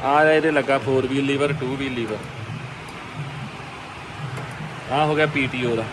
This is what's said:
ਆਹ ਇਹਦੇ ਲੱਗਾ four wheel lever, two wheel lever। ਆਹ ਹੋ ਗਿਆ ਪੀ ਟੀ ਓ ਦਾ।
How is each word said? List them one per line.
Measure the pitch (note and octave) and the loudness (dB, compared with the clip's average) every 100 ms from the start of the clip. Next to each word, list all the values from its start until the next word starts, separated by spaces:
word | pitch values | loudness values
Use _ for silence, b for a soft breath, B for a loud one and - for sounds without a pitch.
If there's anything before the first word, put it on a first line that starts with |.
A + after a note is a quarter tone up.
| C3 | 4
ਆਹ | D3 D#3 | 6 8
ਇਹਦੇ | D#3 D#3+ | 6 6
ਲੱਗਾ | D3+ B2 C3+ | 2 4 2
four | A#2+ | 4
wheel | C3 B2+ | 2 2
lever, | C3+ C#3 C#3 C#3+ | 2 2 2 2
two | |
wheel | D3 B2+ C3+ C3+ B2 | 0 -2 -2 -4 -2
lever। | A2 G#2 - - - - - - - - - D#3 C#3 D3 - - C3 - - - - - C#3 B2+ C3 - - - - | -4 -4 -6 -10 -8 -8 -10 -12 -12 -12 -12 -8 -8 -8 -10 -10 -12 -12 -12 -12 -12 -10 -8 -8 -8 -8 -10 -10 -2
ਆਹ | C3+ D3+ | 2 4
ਹੋ | D3+ | 4
ਗਿਆ | D3+ | 2
ਪੀ | D3 C3 | 2 0
ਟੀ | B2+ A#2+ | 0 0
ਓ | A2+ | 0
ਦਾ। | A2 | -2